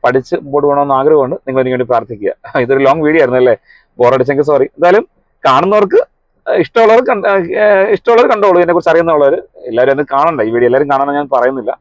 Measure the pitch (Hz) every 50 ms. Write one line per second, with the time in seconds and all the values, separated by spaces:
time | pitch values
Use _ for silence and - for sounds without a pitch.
0 | - 127 123 131 131 - - - - 143 135 147 143 147 143 143 143 143 135 131
1 | 135 151 160 151 135 127 160 - _ - 131 131 131 127 127 123 127 117 123 113
2 | 113 113 120 101 104 95 - _ _ - - 139 123 117 135 135 139 131 139 165
3 | 156 151 156 165 147 123 123 127 127 127 113 - _ _ - _ _ _ _ _
4 | 123 120 127 131 131 123 143 135 147 143 147 135 135 - _ - 156 175 180 214
5 | 320 _ _ _ _ _ _ _ - 147 131 135 165 190 208 214 208 190 - 427
6 | - _ _ _ _ _ _ _ _ - - 202 160 - _ 233 226 220 226 233
7 | 254 262 254 202 190 202 202 196 175 170 - 208 214 214 208 190 190 214 214 185
8 | _ - 233 226 247 262 170 - 208 202 185 175 175 170 170 175 170 175 160 165
9 | 170 165 160 151 143 139 151 190 - _ _ - - 127 113 117 127 135 139 135
10 | 147 131 - 135 147 165 165 139 107 110 117 120 123 120 120 135 147 139 139 135
11 | 139 143 143 143 147 135 135 127 120 127 135 135 113 101 - -